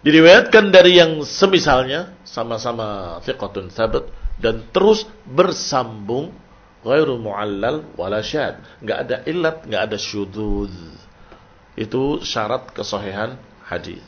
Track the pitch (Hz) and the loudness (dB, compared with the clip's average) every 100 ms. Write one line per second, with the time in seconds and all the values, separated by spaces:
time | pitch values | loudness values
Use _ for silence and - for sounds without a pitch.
0 | 151 160 165 208 - 220 202 185 180 180 | 4 8 10 8 8 4 8 8 8 8
1 | 165 156 143 - 190 185 151 131 131 147 | 4 2 -6 0 2 4 4 2 0 -6
2 | 180 - - - 117 113 120 117 110 101 | -8 -18 -14 -10 -8 -6 -6 -6 -8 -8
3 | 90 85 - 131 98 98 92 98 110 - | -10 -12 -10 -8 -8 -10 -12 -4 -2 -2
4 | - - - - 117 113 - 185 202 214 | -6 -8 -8 -2 -2 -2 -4 2 4 2
5 | - - - 135 185 165 - 135 120 107 | -2 -18 -6 0 0 -2 -4 -4 -4 -10
6 | 101 123 165 - _ - _ _ 113 143 | -8 -6 -8 -16 _ -20 _ _ -2 0
7 | 151 123 107 101 104 101 110 156 151 - | 0 -4 -6 -6 -6 -4 -4 -4 -10 -10
8 | 90 104 110 151 120 - - - 104 101 | -6 -4 -4 -6 -6 -8 -20 -16 -8 -6
9 | 120 127 - 170 160 160 - 104 107 104 | -4 -6 -4 -4 -4 -6 -8 -6 -4 -6
10 | - 104 98 101 107 101 101 90 82 71 | -8 -8 -8 -8 -4 -4 -6 -12 -20 -20
11 | - _ - - _ _ _ - 107 127 | -20 _ -20 -20 _ _ _ -12 -6 -4
12 | 135 151 - 120 107 127 - - - 101 | -4 -4 -6 -6 -4 -6 -8 -12 -8 -8
13 | 98 101 113 131 - - - 87 87 92 | -8 -8 -10 -10 -20 -20 -12 -12 -10 -16